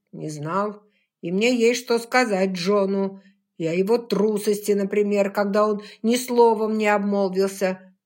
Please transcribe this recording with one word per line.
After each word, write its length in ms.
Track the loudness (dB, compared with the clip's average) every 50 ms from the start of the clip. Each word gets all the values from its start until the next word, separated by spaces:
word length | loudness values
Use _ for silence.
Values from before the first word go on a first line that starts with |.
| _ _
не 180 | -16 -12 -12 -10
знал. 520 | -10 -8 -8 -4 -4 -4 -4 -4 -6 -12 _ _ _ _ _ _ _ _
И 100 | -8 -4
мне 240 | -2 0 0 2 2
есть 280 | 2 2 2 2 0 -2
что 160 | -2 -2 -2
сказать 520 | -2 0 0 2 2 2 0 0 0 -2 -2
Джону. 680 | -4 -2 0 2 2 2 0 0 -2 -2 -4 -6 -10 -20 -20 _ _ _ _ _ -6
И 100 | -4 -2
о 60 | 0
его 260 | 0 0 2 0 0
трусости, 720 | 0 -2 -2 0 0 0 0 0 0 -2 -2 -2 0 0
например, 600 | 0 0 0 -2 0 0 0 2 2 0 0 0
когда 360 | 0 -2 -2 0 2 2 2 2
он 160 | 0 -2 -6 -12 -12 -4
ни 140 | 0 0 0
словом 640 | 0 0 0 4 4 6 6 4 2 0 -2 -2 0
не 100 | 2 2
обмолвился. 1040 | 2 2 2 0 0 0 0 0 0 0 0 -2 -2 -2 -2 -2 -2 -4 -10 -20 _ _ _